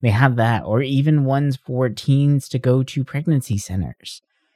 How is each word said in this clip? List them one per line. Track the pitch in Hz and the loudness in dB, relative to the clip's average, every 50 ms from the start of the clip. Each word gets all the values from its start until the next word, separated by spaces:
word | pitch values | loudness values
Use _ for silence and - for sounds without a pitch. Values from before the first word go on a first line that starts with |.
they | - 117 | 0 0
have | 101 113 135 135 123 | 2 4 4 2 4
that, | 120 110 113 117 101 - | 2 2 2 2 0 -2
or | 85 107 120 | -2 -2 0
even | 143 131 139 135 139 156 156 147 139 | 0 0 0 0 2 2 2 2 2
ones | 131 135 139 147 143 131 | 2 0 0 0 0 -2
for | - - - 127 123 131 123 | -4 -6 -8 -2 -2 -2 -2
teens | 101 - - - 135 139 143 143 143 139 - - | -2 -4 0 0 2 2 4 2 2 0 -2 -4
to | - 127 | -6 -2
go | - 127 127 131 131 | 0 2 2 2 0
to | - - 143 131 | -2 -4 -6 -6
pregnancy | - - 143 156 - 160 135 - - 107 101 | -4 -6 -6 -2 0 0 0 0 -2 -4 -4
centers | - - 92 95 85 62 - - _ - - - _ _ _ _ _ _ _ | -4 -4 -4 -4 -4 -4 -8 -12 _ -18 -18 -18 _ _ _ _ _ _ _